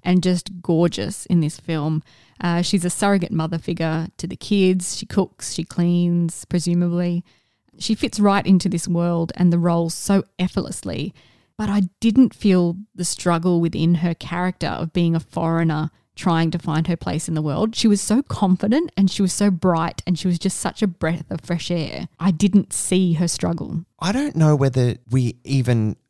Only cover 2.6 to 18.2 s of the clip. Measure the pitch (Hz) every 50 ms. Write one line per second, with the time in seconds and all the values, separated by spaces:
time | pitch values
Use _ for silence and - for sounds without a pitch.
2.6 | 175 - - 190 170 180 - - 214 202 202 196 170 - - 160 160 160 165 165
3.6 | - - 175 - 165 160 160 165 160 - _ - - 180 185 - - - 208 202
4.6 | 190 185 185 185 180 - - - - - - 208 180 - _ _ - - - -
5.6 | 160 - - - 170 175 175 175 175 175 175 175 170 165 - - - _ - 175
6.6 | 151 170 175 175 175 175 170 175 175 175 175 175 - _ _ _ _ _ _ _
7.6 | _ _ _ _ - - 220 - - - - - 202 202 196 202 - - 190 180
8.6 | - 180 - 165 - 190 170 170 170 175 170 170 165 160 - - 180 175 170 170
9.6 | 170 175 170 170 170 165 - - - - 196 196 - _ _ - 180 185 - 196
10.6 | - - - - - 185 - 127 147 - _ _ _ _ _ _ _ _ _ -
11.6 | 214 208 202 208 190 180 _ _ 226 226 214 262 262 - - - - 202 185 180
12.6 | 175 170 170 185 214 _ _ - 175 - - - - 175 170 165 170 185 175 170
13.6 | 170 165 - - 165 170 175 156 165 170 165 _ - - 170 175 180 185 - _
14.6 | 170 143 - - 170 160 _ 180 175 165 165 160 - _ - 170 175 165 165 165
15.6 | 170 160 156 151 151 156 _ _ _ _ _ - - 185 165 165 165 160 165 170
16.6 | - 170 151 156 160 - 165 - - 185 175 160 - - 165 151 156 151 139 -
17.6 | 208 226 226 - - 220 202 202 - - 208 254